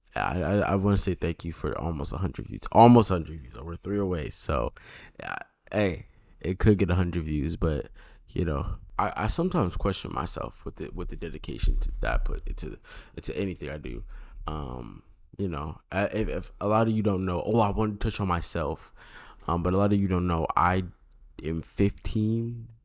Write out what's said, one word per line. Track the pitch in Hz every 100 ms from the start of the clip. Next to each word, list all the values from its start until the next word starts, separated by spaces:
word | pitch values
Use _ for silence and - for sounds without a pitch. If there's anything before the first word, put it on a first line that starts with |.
| _
I, | - 50 80
I, | 78 101
I | -
wanna | 98 98 101
say | -
thank | 87 87 85
you | 85
for | 80 78 60
almost | 78 80 69
a | 73
hundred | 92 - -
views, | - -
almost | - 117 120 107
a |
hundred | 92 78 80
views, | 65
we're | - 80 85
three | - 101
away, | 98 87 65
so, | - - 71 58 - - - - _
yeah, | 50 50 - _ -
hey, | 101 104 85 - - - -
it | - 95
could | - 101
get | 92
a |
hundred | 87 90 87
views, | 78 78 73 82
but, | 82 76 - - - - -
you | -
know, | 87 73 - - - -
I, | 101 -
I | 98
sometimes | - 175 180 98 -
question | 98 95 -
myself | - 85 - - -
with | - -
the, | -
with | 85 87
the | -
dedication | 85 - - 58 - -
to, | - -
that | 55
I | 57
put | - - -
into, | - - - - - - -
into | - 65
anything | 98 87 73
I | 76
do. | 64 58 - - - - -
Um, | 78 71 62 58 50 - - - -
you | 95
know, | 78 76 78 _
I, | 92
if, | 101 104 110
if | 69 - -
a | 101
lot | 107 113
of |
you | 110
don't | 104 98
know, | 95 90
oh, | - 110
I | 104
wanna | 98 110
touch | 104 110 101
on | 101
myself, | 87 - - 76 80 - - - - - - -
um, | 85
but | 87
a | 92
lot | 101
of | 101
you | 98
don't | 92 90
know, | 85 80 -
I | 87 92 92 - - - - -
am | 76 82
fifteen | - - 101 - - 110 107 113 117 120 113 -